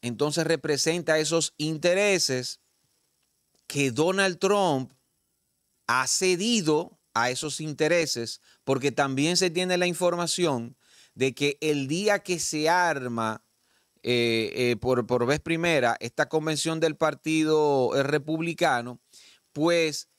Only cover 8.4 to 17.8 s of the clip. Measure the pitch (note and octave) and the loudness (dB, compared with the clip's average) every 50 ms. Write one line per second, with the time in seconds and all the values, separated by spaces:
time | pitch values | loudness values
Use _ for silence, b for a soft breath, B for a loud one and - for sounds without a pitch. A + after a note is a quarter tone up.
8.4 | b b b b b C3 C3+ B2+ C3 C#3 A2+ D3 C#3+ C3+ C3 C3+ D3 E3+ F3 F3 | b b b b b -2 -2 0 0 -2 0 0 0 0 0 0 0 0 2 0
9.4 | F#3+ F3+ D#3+ F3+ F#3 F#3 F3+ F3 F3+ F3+ E3 - F3+ F3 F3 F3 E3+ D#3+ - F3+ | 0 0 0 -2 -2 0 0 0 0 -2 -2 0 0 0 0 0 -4 -4 -2 0
10.4 | F3 D#3 C3 A#2 A#2 A#2 - b b b b b b b b A2+ B2+ C3+ A#2 - | 0 0 0 -2 -6 -8 -14 b b b b b b b b -2 -2 -2 0 0
11.4 | C#3+ D3 - - D#3 D#3 D3 C#3+ C3+ C3 D#3+ F#3 G#3 G#3+ G3+ F#3+ - F3+ F3+ D#3 | -2 -2 -2 -2 -2 -2 -2 -2 -2 -4 -4 -2 0 0 0 0 -2 -6 -6 -4
12.4 | - - D#3+ D3+ D#3 D#3+ F3 F3+ F3 E3+ D3+ C3+ B2 B2 A#2 A#2 A2+ A2 G#2+ - | -4 -4 -4 -2 0 2 2 2 2 2 0 -2 -4 -4 -2 -2 -2 -2 -4 -6
13.4 | _ _ _ _ _ _ _ _ _ _ _ _ - A#2+ B2 A#2+ A#2 A#2 A2+ A2+ | _ _ _ _ _ _ _ _ _ _ _ _ -2 0 2 2 2 2 2 0
14.4 | A2 - - A#2+ B2 B2 A#2+ G2+ A#2+ B2+ B2+ B2 A2 - B2 A#2+ A#2+ B2 D3 D3+ | -2 -2 -2 -2 0 0 0 0 0 0 0 0 0 0 0 2 2 2 0 0
15.4 | - D#3+ E3 E3 E3+ E3+ D#3+ C3+ A#2+ A#2 A2+ - - A#2+ - - D3 - D#3+ D#3+ | 0 -4 -4 -2 0 2 2 2 2 2 0 -2 -6 -8 -2 -2 -2 0 0 -2
16.4 | D#3 D#3+ D#3 C#3+ - E3 D#3+ D#3+ E3 D#3+ D3+ - D#3+ D#3 D3 - - D#3+ D#3+ D#3 | 0 -2 -4 -2 -2 -4 -2 0 0 0 0 0 -2 -2 -2 -4 -4 0 0 2
17.4 | D#3 D#3 D#3 D3+ D3+ D3 C#3 C3 | 2 4 4 4 4 4 4 2